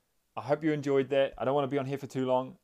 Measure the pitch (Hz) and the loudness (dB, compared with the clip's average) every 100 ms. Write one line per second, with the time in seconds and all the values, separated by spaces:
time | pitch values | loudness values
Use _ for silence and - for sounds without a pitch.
0 | _ _ _ 113 110 151 156 151 139 139 | _ _ _ -8 -2 0 0 0 2 2
1 | 131 139 135 - 120 143 135 139 131 139 | 2 2 2 0 0 0 0 -2 -2 -6
2 | 135 131 127 127 131 - | -6 -2 2 2 0 -10